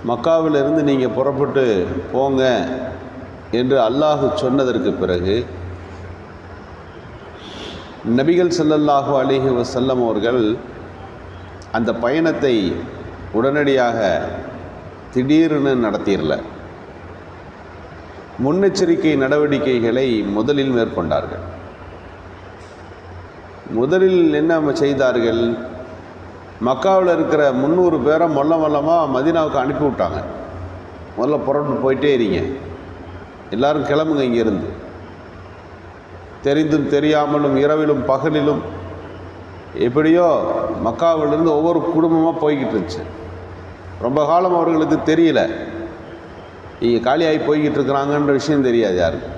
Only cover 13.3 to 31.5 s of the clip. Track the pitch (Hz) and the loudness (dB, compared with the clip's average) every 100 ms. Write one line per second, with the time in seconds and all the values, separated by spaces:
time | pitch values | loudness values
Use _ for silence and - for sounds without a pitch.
13.3 | 104 131 147 143 135 120 113 98 78 - | 0 2 2 2 4 2 2 0 0 -2
14.3 | - - - - - - - - 127 131 | -8 -12 -14 -14 -16 -16 -18 -4 -2 4
15.3 | 156 165 147 139 127 113 104 - 92 78 | 4 4 2 2 2 0 0 0 0 0
16.3 | 71 - - - - - - - - - | -2 -4 -14 -16 -16 -18 -18 -16 -16 -18
17.3 | - - - - - - - - - - | -18 -18 -18 -18 -18 -18 -18 -18 -18 -16
18.3 | - 131 180 196 147 170 170 160 139 131 | -2 0 4 2 4 2 4 4 2 4
19.3 | 147 147 139 131 123 113 123 135 110 98 | 4 4 2 2 2 2 2 2 0 0
20.3 | 101 123 143 135 120 113 - 82 73 - | 0 2 2 2 2 0 0 0 0 -2
21.3 | - - - - - - - - - - | -10 -10 -14 -16 -16 -18 -16 -18 -18 -18
22.3 | - - - - - - - - - - | -18 -18 -18 -18 -18 -18 -18 -18 -18 -18
23.3 | - - - - 110 135 185 190 185 165 | -18 -20 -18 -6 -2 2 4 6 6 4
24.3 | 147 160 165 147 131 139 135 131 120 117 | 4 4 4 2 2 2 4 2 4 2
25.3 | 113 117 117 - - - - - - - | 2 0 -2 -6 -12 -14 -16 -16 -18 -18
26.3 | - - - 120 135 190 190 180 160 160 | -18 -18 -4 -2 0 4 4 4 2 2
27.3 | 151 143 127 139 175 180 156 131 160 165 | 4 4 2 2 4 4 4 2 4 2
28.3 | 143 143 165 156 147 151 170 151 127 151 | 2 2 2 2 2 2 2 2 2 2
29.3 | 165 151 139 131 139 147 104 87 76 - | 2 2 0 0 0 0 2 -2 -2 -8
30.3 | - - - - - - - - - 143 | -10 -12 -12 -12 -14 -16 -18 -12 -4 0
31.3 | 143 135 | 0 0